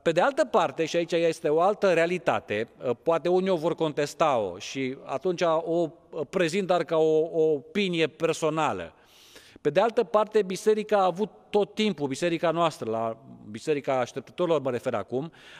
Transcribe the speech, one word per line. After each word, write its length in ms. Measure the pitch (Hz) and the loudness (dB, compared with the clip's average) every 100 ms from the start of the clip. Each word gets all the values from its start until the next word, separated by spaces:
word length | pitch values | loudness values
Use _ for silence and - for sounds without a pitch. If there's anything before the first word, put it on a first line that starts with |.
pe 100 | - | 0
de 100 | 160 | 2
altă 240 | 240 277 | 2 0
parte, 400 | 269 220 165 - | 0 2 0 -2
și 100 | 160 | -2
aici 160 | 170 170 | -2 0
este 380 | 170 165 156 156 | 0 0 0 0
o 100 | 156 | 2
altă 340 | 185 208 196 | 2 2 2
realitate, 760 | 165 170 180 165 113 - 107 117 - | 4 2 0 0 -2 -2 -4 -4 -6
uh, 100 | 127 117 | -4 -2
poate 260 | - 165 165 | 0 0 2
unii 200 | 185 190 | 0 2
o 60 | |
vor 200 | 175 160 | 0 0
contesta-o 840 | 156 160 147 147 - 160 127 98 90 | 0 -2 -2 -4 0 2 2 0 -6
și 400 | - 135 131 135 | -10 -6 -6 -6
atunci 380 | - 139 185 170 | -8 -4 -4 0
o, 480 | 170 160 170 165 160 - _ | 0 0 0 -2 -2 -6 _
uh, 120 | 165 143 | -10 -6
prezint 380 | 190 165 185 175 | -2 0 0 0
doar 160 | 180 | -2
ca 140 | 160 160 | 0 2
o, 320 | 160 156 165 | 4 2 0
o 100 | 165 | 2
opinie 680 | 156 147 - 214 196 170 156 | 2 2 -2 -2 0 0 -2
personală. 840 | - 165 156 156 156 147 98 82 - _ - - - - - | 0 -2 0 -2 0 0 -2 -8 -16 _ -20 -20 -20 -20 -4
Pe 80 | 151 | 0
de 100 | 151 | 2
altă 240 | 226 226 | 2 0
parte, 380 | 226 208 208 220 | 0 0 2 0
biserica 560 | 190 180 214 214 208 208 | 0 -2 0 0 2 2
a 80 | |
avut 240 | 185 170 214 - _ | 2 0 -6 -6 _
tot 240 | 208 196 | 0 0
timpul, 340 | - 214 180 143 | 0 -2 0 -4
biserica 440 | 135 175 165 170 | -2 -2 0 0
noastră, 380 | 160 170 - 120 | 2 0 0 -6
la 280 | 113 113 113 131 120 110 | -4 -4 -6 -16 -20 -16
Biserica 480 | 107 - 143 131 131 | -10 -4 -2 0 -2
Așteptătorilor 600 | 120 135 - - 175 156 | -2 -6 -12 -4 0 0
mă 100 | 135 | 0
refer 220 | 120 131 | -4 -2
acum, 380 | 113 98 123 160 - - | -4 -4 -6 -6 -14 -20